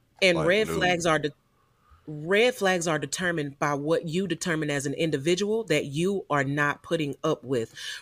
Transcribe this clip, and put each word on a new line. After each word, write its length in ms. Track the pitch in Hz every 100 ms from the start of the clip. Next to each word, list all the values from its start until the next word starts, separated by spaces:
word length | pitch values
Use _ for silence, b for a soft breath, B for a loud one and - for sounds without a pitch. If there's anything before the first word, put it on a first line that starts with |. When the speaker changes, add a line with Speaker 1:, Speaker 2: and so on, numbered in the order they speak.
| _ -
Speaker 1:
And 160 | 190 165
Speaker 2:
Like, 80 | 160
Speaker 1:
red 220 | 208 214
Speaker 2:
no. 60 |
Speaker 1:
flags 300 | 165 180 175 170
are 120 | 151
de-, 140 | 147 - _ _ _ _ _ - -
red 480 | 151 160 202 247
flags 320 | 240 190 185 165
are 120 | 151
determined 600 | 143 - 180 165 147 139
by 160 | 151
what 320 | 143 147 170 170
you 200 | 175 196
determine 420 | 165 185 156 151
as 160 | 143 139
an 80 |
individual 680 | 135 160 147 147 180 202 220
that 220 | 202 147 143
you 380 | 143 180 196 -
are 140 | 143
not 380 | 135 143 147 -
putting 340 | - 165 143 135
up 180 | 160 147
with. 280 | 127 127 113 - B B